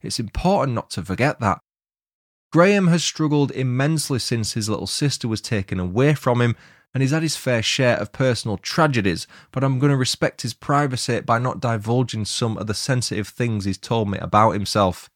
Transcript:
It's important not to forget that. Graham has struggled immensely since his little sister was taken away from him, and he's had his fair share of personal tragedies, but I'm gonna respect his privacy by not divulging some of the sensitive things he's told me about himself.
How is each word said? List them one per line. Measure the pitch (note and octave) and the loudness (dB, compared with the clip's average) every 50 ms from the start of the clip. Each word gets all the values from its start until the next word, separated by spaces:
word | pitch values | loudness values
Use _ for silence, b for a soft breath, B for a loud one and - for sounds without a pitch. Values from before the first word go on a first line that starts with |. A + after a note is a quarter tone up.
It's | - A2 - - | -8 -8 -6 -6
important | A#2 G2 - - - F3 G3+ E3+ C3 C3+ A#2+ | -6 -6 -6 -2 0 0 2 2 0 0 -2
not | A2+ - _ | -4 -6 _
to | - - E2 | -10 -10 -6
forget | - F#2 - C#3 - - - | -6 -2 0 0 0 0 -2
that. | A#2+ G2 F2+ - _ _ _ _ _ _ _ _ _ _ _ _ _ _ _ _ _ _ - | -2 -2 -2 -2 _ _ _ _ _ _ _ _ _ _ _ _ _ _ _ _ _ _ 4
Graham | D#3 F3 G3 G#3 G3+ F#3+ | 4 6 6 6 4 4
has | E3+ E3+ E3 - | 4 4 2 0
struggled | - - - D#3 D3 D3 D3 C#3+ - | -2 -2 -2 0 2 2 2 2 0
immensely | - - C3 B2+ B2 B2+ C#3 D3+ D#3+ D3+ - - C#3+ A#2 | 0 -4 -2 -2 0 0 2 0 0 0 -2 -2 -2 -2
since | - - B2 A#2 A2 - - | -2 -2 -2 -2 -2 -2 -4
his | A#2 G#2 G#2+ | -4 -2 -2
little | G#2+ - E2+ | -2 -4 -4
sister | G2+ - - D3 C#3+ - - - | -6 -4 -2 0 -2 -2 -2 -4
was | A#2+ A2 G#2 | -4 -4 -4
taken | - - A#2+ G2+ F#2+ - G2+ F#2 | -2 -2 -2 -2 -2 -4 -4 -4
away | F2+ F2+ F2+ A#2 C3+ D3 D3+ | -4 -2 0 2 4 4 2
from | - - C3 B2 A#2+ | 2 2 0 2 4
him, | A#2+ A#2+ A2+ b b b b b b b _ | 2 2 0 b b b b b b b _
and | C3 | -2
he's | C3+ C3 | 0 0
had | D3 D#3+ E3 | 0 0 0
his | D#3 - | -2 -4
fair | - - C3 B2 A2+ | -4 -2 0 0 0
share | G#2+ - - - C3 B2 A#2 | 0 -2 0 2 2 2 2
of | - G#2 - - | 0 -2 -8 -4
personal | - C3+ C3 A#2+ - - A#2 G2+ | 0 0 0 0 0 -2 -6 -6
tragedies, | - - - - E3+ D#3+ D#3 C3 A#2 F#2+ F#2+ E2+ - - B B B B B | -6 -6 -4 2 2 2 4 4 2 2 2 0 0 -6 B B B B B
but | - C3 C3+ | -4 -2 0
I'm | C3+ C3+ B2+ | 0 0 2
gonna | C3+ C#3+ C#3+ | 2 2 2
respect | C3 B2+ - - - E3+ - - - - | 2 0 -2 -2 -2 -2 -4 -4 -6 -10
his | A#2 - | -10 -10
privacy | _ - - C#3+ C#3+ D3 C#3 B2+ A#2+ - - A#2+ - | _ -4 0 0 2 2 0 -2 -4 -2 -2 -2 -2
by | - A#2 A#2 A#2 | 0 0 0 2
not | B2 C3 - - | 0 -2 -4 -2
divulging | - A#2+ A2+ G#2+ G#2 A2 A#2+ B2+ C3 A#2 - A2 G#2 | -2 -2 -2 -2 0 0 0 0 0 0 -2 -6 -6
some | - - - B2 A2+ A2 | -4 -4 -2 -2 -2 -2
of | - G#2 | -4 -4
the | G#2+ G2+ | -4 -4
sensitive | - - - C3 B2+ A2+ - G#2 G2 G2+ | -4 -2 -2 -2 -2 -2 -2 -4 -4 -6
things | - - - B2 A#2+ A2 G#2 F#2+ | -6 -4 -4 -2 -2 -2 -2 -2
he's | G2 F#2+ | -4 -4
told | - - - A#2+ A#2 A2 G2+ | -4 -4 -2 0 0 0 0
me | G2 - | -2 -4
about | - F2 G#2+ G#2 A2 A2 | -4 4 6 6 6 6
himself. | E2 G#2 G2 - - G#2+ G2+ F#2 E2+ - - - _ | 4 0 -4 -2 2 4 4 2 2 -4 -14 -20 _